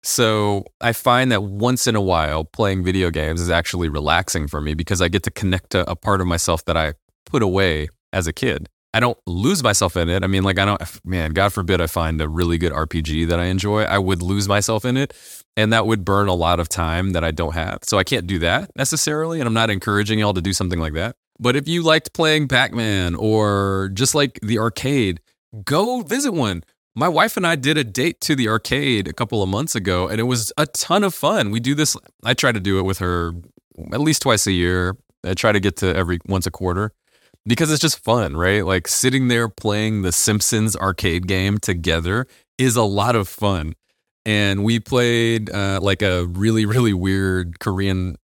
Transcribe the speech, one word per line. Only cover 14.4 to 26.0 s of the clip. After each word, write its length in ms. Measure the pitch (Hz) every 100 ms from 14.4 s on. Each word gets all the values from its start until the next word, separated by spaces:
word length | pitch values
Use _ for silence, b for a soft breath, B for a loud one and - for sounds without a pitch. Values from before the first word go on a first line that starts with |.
| 98
myself 380 | 101 101 110
in 120 | 123 127
it, 160 | 139 B B B _ -
and 160 | 107
that 140 | 113 110
would 180 | 110
burn 240 | 90 98 101
a 60 |
lot 260 | 90 85 87
of 80 | 85
time 420 | - 82 82 95
that 140 | 85
I 60 | 82
don't 240 | 80 80
have. 240 | 82 82 92
So 160 | - 101
I 60 |
can't 220 | 92 123 87
do 120 | 92
that 300 | 85 117 190 -
necessarily, 640 | 135 160 - 151 160 165
and 80 | 120
I'm 60 |
not 160 | 113 113
encouraging 480 | 101 110 101 104 110
y'all 160 | 104
to 80 | 95
do 100 | 87
something 260 | 92 92 90
like 140 | 80
that. 220 | 76 104 - _ _
But 160 | 120 135
if 100 | 143
you 160 | 170
liked 300 | 160 156 -
playing 340 | - 160 156 143
Pac-Man 680 | 127 131 120 110 98 87 85
or 720 | 110 110 104 101 98 95 98
just, 200 | 98 131
like, 240 | 151 143 -
the 200 | 104 113
arcade, 600 | 113 - 127 143 101 85 _ _ _ 107
go 380 | 98 147 220 254